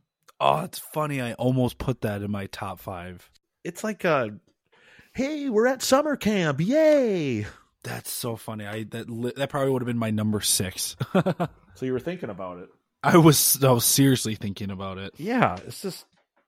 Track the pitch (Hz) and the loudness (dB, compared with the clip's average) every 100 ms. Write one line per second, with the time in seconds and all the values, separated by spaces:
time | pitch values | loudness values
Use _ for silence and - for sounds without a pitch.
0 | _ _ _ - 139 147 180 - - 156 | _ _ _ 0 2 2 -2 -12 -8 -6
1 | 151 135 120 - 123 131 120 - - 120 | -4 -4 -6 -2 0 0 0 -2 -6 -4
2 | 110 101 101 104 98 - 101 92 107 90 | -4 -4 -6 -6 -8 -10 -12 -10 -12 -12
3 | 90 90 - _ _ _ 170 - 220 208 | -12 -16 -20 _ _ _ -14 -8 -8 -2
4 | 180 143 110 104 _ _ _ _ _ - | 0 0 0 -8 _ _ _ _ _ -20
5 | _ - 269 302 277 214 247 254 - 262 | _ -6 -4 -4 0 2 2 2 2 2
6 | 302 277 208 208 160 135 180 302 311 294 | 2 0 0 2 2 0 2 4 6 6
7 | 240 185 139 110 104 - _ _ 127 117 | 4 0 0 -2 -4 -12 _ _ -12 -12
8 | - - 123 110 - 110 104 110 107 117 | -10 -8 -8 -8 -8 -10 -8 -8 -8 -10
9 | 113 113 120 135 139 143 135 127 123 120 | -10 -6 -6 -4 -4 0 2 2 0 -2
10 | 113 107 107 104 - - 92 - - - | 0 2 2 0 0 0 -2 -6 -8 -6
11 | - 190 185 165 165 - _ - 131 127 | 0 2 2 -2 -4 -8 _ -8 -4 -4
12 | 170 180 120 95 92 90 95 _ _ _ | -4 -8 -10 -10 -10 -12 -16 _ _ _
13 | 139 170 160 139 - 131 135 120 - - | 6 8 8 8 4 4 4 4 4 4
14 | 139 127 113 107 104 95 101 95 98 95 | 4 4 0 -6 -6 -6 -8 -8 -8 -10
15 | 98 - 185 247 120 90 - - 196 - | -12 -10 -4 2 2 0 -10 -12 -12 -12
16 | - _ _ _ | -18 _ _ _